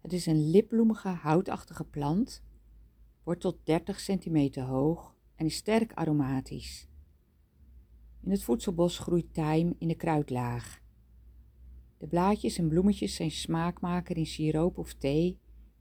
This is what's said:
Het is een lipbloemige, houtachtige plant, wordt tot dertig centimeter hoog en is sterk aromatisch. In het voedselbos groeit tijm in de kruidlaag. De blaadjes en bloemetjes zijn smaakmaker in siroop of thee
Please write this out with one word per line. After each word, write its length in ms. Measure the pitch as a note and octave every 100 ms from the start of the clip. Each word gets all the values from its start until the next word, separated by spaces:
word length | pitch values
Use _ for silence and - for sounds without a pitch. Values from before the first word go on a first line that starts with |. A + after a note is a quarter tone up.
Het 120 | E3+
is 140 | F3 E3+
een 240 | D#3 D3+
lipbloemige, 580 | F3 - A3+ A3+ G#3+ F#3+
houtachtige 760 | F3 D3+ D#3 F#3 - - -
plant, 580 | D#3 D3+ C#3+ E3+ B3 - - - - - - _ - _
wordt 180 | - F3
tot 260 | F#3 E3 -
dertig 340 | D#3+ E3+ G3
centimeter 640 | - F#3+ F3+ D#3+ C#3 C#3
hoog 520 | B2+ C3 D3 E3+ - _ _
en 120 | _ D#3+
is 100 | -
sterk 360 | - A3+ A3+
aromatisch. 960 | - D#3 D3+ C3+ C3+ C3+ - - - - - - _ _ _ _ _ - - - - - -
In 100 | -
het 120 | G3
voedselbos 560 | - A#3 - E3 F3 F3
groeit 360 | - F3 D#3+
tijm 400 | - D#3 D#3 E3+ -
in 100 | E3
de 60 |
kruidlaag. 840 | D#3+ E3 D#3 D3 B2 B2 A#2+ - - - _ _ - - - - _ - - - _
De 80 | D3+
blaadjes 520 | E3+ F#3 G#3+ - -
en 100 | E3
bloemetjes 460 | D#3+ G3 G3 G3+
zijn 160 | - E3
smaakmaker 840 | - - E3 E3+ F3 F3+ F3+ F3 E3+
in 100 | D#3
siroop 520 | - D#3 D3+ F3 -
of 160 | E3+
thee 440 | - C3+ D3 F3 F#3 _ - - _